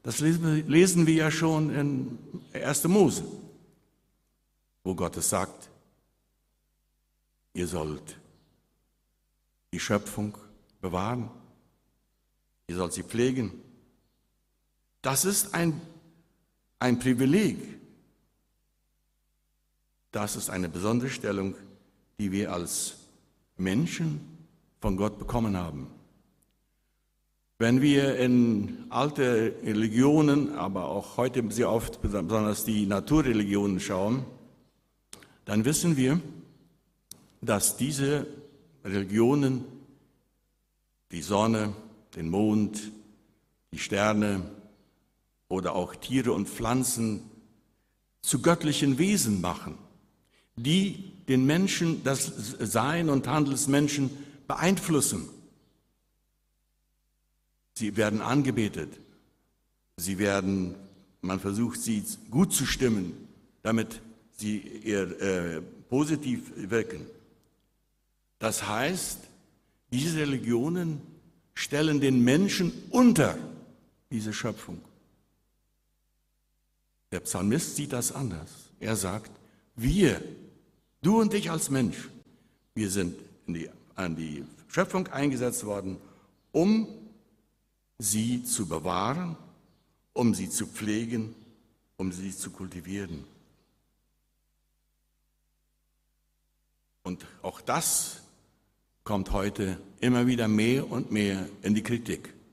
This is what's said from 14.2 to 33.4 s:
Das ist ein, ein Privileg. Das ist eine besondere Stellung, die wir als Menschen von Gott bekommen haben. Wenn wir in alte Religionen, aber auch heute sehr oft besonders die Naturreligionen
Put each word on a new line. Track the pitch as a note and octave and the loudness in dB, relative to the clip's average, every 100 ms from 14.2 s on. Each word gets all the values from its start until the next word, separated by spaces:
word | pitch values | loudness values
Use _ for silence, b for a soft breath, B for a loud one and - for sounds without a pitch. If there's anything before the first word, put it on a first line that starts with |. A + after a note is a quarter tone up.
| _ _ _ _ _ _ _ _ | _ _ _ _ _ _ _ _
Das | C3 C3+ F#3 | -2 2 2
ist | G3+ - | 2 0
ein, | E3+ E3+ D3 - - - _ _ _ _ _ _ _ | 0 0 0 -10 -20 -20 _ _ _ _ _ _ _
ein | B2 A#2+ | 0 2
Privileg. | B2+ B2 C3 F#3 F#3+ F2+ - - - - _ _ _ _ _ _ _ _ _ _ _ _ _ _ _ _ _ _ _ _ _ | 2 4 4 4 4 -2 -10 -16 -20 -20 _ _ _ _ _ _ _ _ _ _ _ _ _ _ _ _ _ _ _ _ _
Das | A2 G#2 A2+ | -4 -4 -4
ist | - | -4
eine | F#2+ F2+ | -4 -4
besondere | F2 G2+ A#2+ B2+ | -2 0 0 0
Stellung, | C3 G#2+ G2 F#2+ - - - _ _ _ - | -4 -2 -2 -4 -8 -18 -20 _ _ _ -6
die | G2+ | -2
wir | G2 F#2+ | -2 -2
als | F2 F2 - - - - _ _ _ _ - | -4 -4 -6 -6 -10 -20 _ _ _ _ -4
Menschen | F#2 G#2 E3+ - D#3+ D3+ - - - _ _ _ | 0 0 -2 -2 -4 -6 -10 -20 -20 _ _ _
von | G#2+ F#2+ | -2 0
Gott | G#2 G#2 | -2 -4
bekommen | - A#2+ A2 F#2+ | -4 -2 0 -2
haben. | E2+ C#2+ C2 - _ _ _ _ _ _ _ _ _ _ _ _ _ _ _ _ | -4 -8 -14 -18 _ _ _ _ _ _ _ _ _ _ _ _ _ _ _ _
Wenn | A2+ B2+ | 4 6
wir | C#3+ C#3 C#3 B2+ | 6 6 4 2
in | B2+ B2 A#2 G#2 G2+ - - | 4 6 6 2 -2 -8 -6
alte | A#2 D3 D3 B2+ A#2 A2+ - | -2 -2 2 2 4 2 -2
Religionen, | - G#2 A2 A2+ C#3 D3+ D3+ C#3+ C#3 - | -2 0 2 4 6 6 6 4 2 -2
aber | F#2 F#2+ C#2 | -4 -4 -4
auch | G2 - - | -4 -4 -2
heute | B2 B2 A2 | 0 0 -2
sehr | A2 G2 | 0 2
oft | A2+ - - | 2 -2 -6
besonders | G#2 G2+ E2+ A2 G#2+ G2+ | -2 -2 0 0 0 -2
die | - G#2+ G2 | -2 0 0
Naturreligionen | G2+ G2 D3+ C3 A2 | -2 2 2 4 2